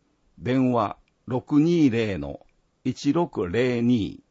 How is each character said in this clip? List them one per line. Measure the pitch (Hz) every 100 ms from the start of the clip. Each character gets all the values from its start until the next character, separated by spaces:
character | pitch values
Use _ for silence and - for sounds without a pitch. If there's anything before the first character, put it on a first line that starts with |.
| _ _ _ -
電 | 98 131 127
話 | 120 101 - _ _ -
六 | 123 - 147
二 | 160 170 143
零 | 113 107 87
の | 71 60 _ _ _ _
一 | 131 - 143
六 | 160 170 - 90
零 | 110 127 120
二。 | 120 123 87 - _